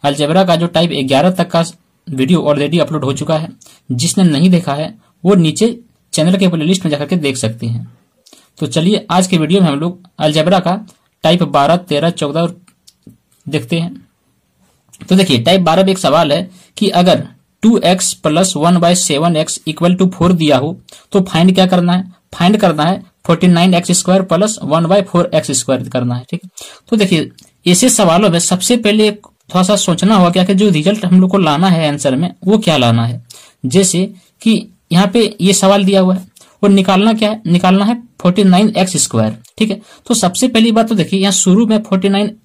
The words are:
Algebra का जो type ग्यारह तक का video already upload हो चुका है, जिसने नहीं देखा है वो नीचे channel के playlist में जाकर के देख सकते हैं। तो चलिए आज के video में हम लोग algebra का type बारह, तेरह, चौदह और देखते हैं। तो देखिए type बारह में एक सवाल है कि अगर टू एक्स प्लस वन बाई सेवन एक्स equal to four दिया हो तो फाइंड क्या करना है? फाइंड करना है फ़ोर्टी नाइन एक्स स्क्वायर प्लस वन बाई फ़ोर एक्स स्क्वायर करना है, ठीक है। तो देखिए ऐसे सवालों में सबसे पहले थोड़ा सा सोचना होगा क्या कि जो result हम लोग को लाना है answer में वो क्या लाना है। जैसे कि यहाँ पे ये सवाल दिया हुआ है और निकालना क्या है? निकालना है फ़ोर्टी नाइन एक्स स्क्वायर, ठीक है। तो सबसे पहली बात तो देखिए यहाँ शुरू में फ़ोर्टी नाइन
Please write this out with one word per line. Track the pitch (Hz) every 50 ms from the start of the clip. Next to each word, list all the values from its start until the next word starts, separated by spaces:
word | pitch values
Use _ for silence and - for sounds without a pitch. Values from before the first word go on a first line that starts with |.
| -
Algebra | 143 143 147 151 143 160 185 190
का | 180 170
जो | 165 170 170
type | - 160 170 170 143 143 135 131
ग्यारह | 135 135 143 185
तक | 180 - 170 -
का | - 170 165 - - _ _ _ _ _ _
video | - 139 131 131 131 180 160
already | 147 147 147 143 143 147 156 175
upload | 151 151 160 151 127
हो | 135
चुका | 135 135 151 - 160 156
है, | 160 - - _ _ - - _ _ -
जिसने | 127 123 139 175 - 202 190
नहीं | 175 147 135 170 190
देखा | 180 170 - 147 139
है | 147 156 175 - _ _ _ _ _ -
वो | 180 208
नीचे | 185 165 156 156 - 214 240 233 - - _ _ _ _ _
channel | - - 156 170 190
के | 190 196 180
playlist | 170 165 147 165 190 185 -
में | 165
जाकर | 147 143 147
के | 143 190 175
देख | 147 139 127
सकते | 123 - 120 117 - 117
हैं। | 117 117 117 - - _ _ _ _ _ _ _ _ - _ _ _ _ _
तो | 156 147
चलिए | - 165 160 185 214 196 - _
आज | 165 185 185
के | 185 - 165
video | 156 151 180 202
में | 185 160
हम | 139 143
लोग | 160 175 175 - _ _ _ -
algebra | 156 156 151 156 156 175 196 185
का | 175 170 185 220 - - - _ _ _ _ _ -
type | 160 175 175 175
बारह, | 143 143 147 143 143 165 180
तेरह, | 180 - 151 143 151 170
चौदह | 170 - 160 143 143 160
और | 170 170 175 - _ _ _ _ _ - _ _ _ 117 - _ _ _ _ _ _
देखते | 143 143 151 120 - 170 165
हैं। | 165 180 - - - _ _ _ _ _ _ _ _ _ _ _ _ _ _ _ _ _ - _
तो | - - 180
देखिए | 190 190 185 139 117
type | 117 147 185 196
बारह | 175 160 165 180 190
में | 190
एक | 190 185
सवाल | - 139 139 165 165 143
है | 143 170 185 - - - _ _ _
कि | - 214 190
अगर | - 175 180 180 160 123 - - - _ _ _ _ _
टू | - 220 233 196
एक्स | - 165 185 185 - - -
प्लस | - - 151 151 165 190 185 -
वन | 143 147 175 180 180
बाई | 175 170 180
सेवन | 180 - - 151 139 160 175 170
एक्स | 151 156 151 - - _ 156
equal | 151 - 165 180 185
to | 185 190 180
four | 185 - 170 180
दिया | 185 165 160 147 143
हो | 127 135 156 180 - _ - - - _ _
तो | - 202
फाइंड | 190 - - 165 170 190 185
क्या | 190 185
करना | 185 185 180 175 175
है? | 175 185 190 - - _ _ _ -
फाइंड | - 170 180 214
करना | 214 214 175 156 151 151
है | 165 190 190 - _ _ _ _
फ़ोर्टी | - 170 165 185
नाइन | 180 175 170 175 190 180
एक्स | 170 175 -
स्क्वायर | 175 - - 180 180 190 185
प्लस | 185 170 165 202 208 - - -
वन | 135 147 165 165
बाई | 160 190 208
फ़ोर | 190 185 - 175 170 - -
एक्स | 156 151 -
स्क्वायर | 139 - - - 131 123 123 -
करना | - 131 123 123 123
है, | 123 123
ठीक | - - 175 -
है। | 185 _ - - - - - _ _
तो | 240
देखिए | 214 208 185 185 156 139 - - - - _ _ _ _
ऐसे | 180 180 - - 262
सवालों | - - 208 175 160 175 214 196
में | 165 170
सबसे | 170 - 180 185 - - 247 240
पहले | 233 208 214 214 214 214
थोड़ा | 208 208 - - _ _ _ - - 180
सा | 185 185 208 196
सोचना | - - 165 165 - 190 220
होगा | 196 180 170
क्या | 170 - 185
कि | 185 196
जो | 185 214 208
result | 175 151 151 190 214 214 -
हम | 180 180 185
लोग | 185 185
को | 202 196
लाना | 180 156 143 147 185 190
है | 175 165 160 147
answer | 143 147 - 143 131
में | 131 170 180 - _ -
वो | 185 214 220
क्या | 220 - 156
लाना | 139 123 117 117 117 117
है। | 117 120 117 - _ - - - - _ _ -
जैसे | 127 123 185 196 180 - 170 190 220 - - _ _ _ _
कि | - 226 220 - - - _ _ _ _
यहाँ | 165 175 202 196
पे | 185 240 220 214 - -
ये | 170 190 196
सवाल | - - 190 202 202 196
दिया | 190 196 190
हुआ | 185 185 185
है | 185 - - _ - - _ _ _
और | - 202
निकालना | 196 196 185 202 190 185 202 226 226
क्या | 220 220 208
है? | 220 214 -
निकालना | - 175 175 185 180 190 196 202
है | 220 240 240 - - _ _
फ़ोर्टी | - 180 180 214 202
नाइन | 190 180 180 214 214 220
एक्स | - - - - -
स्क्वायर, | - - - 113 110 107 107 - - - _ -
ठीक | 220 220
है। | 202 - - - - - _
तो | - 240
सबसे | 220 - 180 180 - 254 262
पहली | 247 226 220 233
बात | 214 226 226 226
तो | 226
देखिए | 196 156 - 196 190
यहाँ | 190 196 190
शुरू | 196 - 196 180 208 233
में | 214 220 214
फ़ोर्टी | 214 - 196 190 185 196
नाइन | 196 196 208 220 220 -